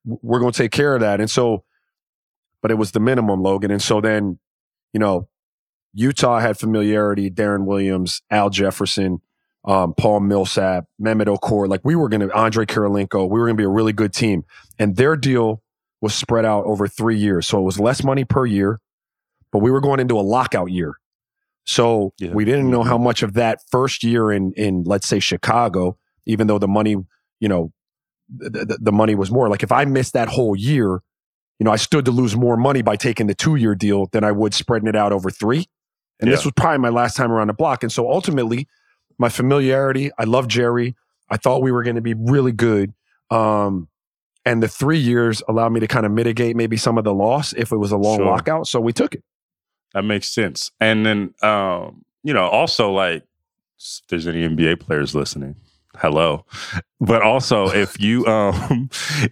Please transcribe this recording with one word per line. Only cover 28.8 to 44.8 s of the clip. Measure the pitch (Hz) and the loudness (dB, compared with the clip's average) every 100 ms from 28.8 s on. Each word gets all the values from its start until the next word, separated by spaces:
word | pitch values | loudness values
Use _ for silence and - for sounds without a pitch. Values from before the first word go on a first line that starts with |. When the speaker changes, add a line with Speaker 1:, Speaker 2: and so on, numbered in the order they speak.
Speaker 1:
the | 110 | 0
money | 104 110 | 2 2
was | 104 95 | 0 0
more. | 123 117 | 0 0
Like, | 101 | 0
if | 107 | 0
I | 123 143 | 0 2
missed | 135 127 | 0 0
that | 131 113 | -2 -2
whole | - 117 101 | 0 0 0
year, | 113 147 104 92 - _ _ _ _ - | 0 0 0 -2 -6 _ _ _ _ -2
you | |
know, | 110 | 0
I | 107 | 2
stood | - 156 | 2 0
to | 131 | 2
lose | 123 123 107 | 2 0 0
more | 123 117 | 0 2
money | 127 139 | 2 2
by | 110 104 | 0 0
taking | 131 110 107 | 0 -2 -2
the | |
two-year | 98 - 151 110 101 | -2 0 2 2 2
deal | 107 98 95 | 0 0 0
than | 110 104 | 0 0
I | |
would | 104 107 | 2 0
spreading | - - 117 107 | -2 -2 -2 0
it | 107 | 0
out | 104 | 2
over | 101 95 | 0 -2
three. | - 107 135 185 _ _ _ _ _ | -4 -2 -2 -4 _ _ _ _ _
And | 113 | 2
this | 160 | 2
Speaker 2:
Yeah. | 147 | 0
Speaker 1:
was | - | 0
probably | 165 147 | 2 2
my | 123 | 0
last | 117 120 - | 0 0 0
time | 123 | 0
around | 113 107 | 0 0
the | |
block. | 104 156 127 | 0 -2 -2
And | 123 | -4
so | - 120 | -4 -2
ultimately, | 165 190 143 113 120 143 _ _ _ _ - | -2 0 -2 -2 -4 -6 _ _ _ _ -2
my | 120 | -2
familiarity, | - 127 143 131 135 135 131 139 - | 0 0 2 2 2 0 0 -4 -4
I | 110 | 0
love | 123 127 | 0 0
Jerry. | 110 120 120 120 127 _ _ - | 0 0 0 -2 -6 _ _ -10
I | 113 | -4
thought | - 135 | 0 2
we | 131 | 2
were | 123 | 0
gonna | 120 117 | 0 -2
be | 113 | -2
really | 110 117 139 127 | -2 2 2 2
good. | 110 117 107 101 - _ _ - | 2 2 2 0 -4 _ _ -4
Um, | 113 110 107 101 95 80 _ _ _ _ _ - | 0 2 2 0 -2 -6 _ _ _ _ _ -2
and | 117 | 0
the | 110 | 0
three | - | 0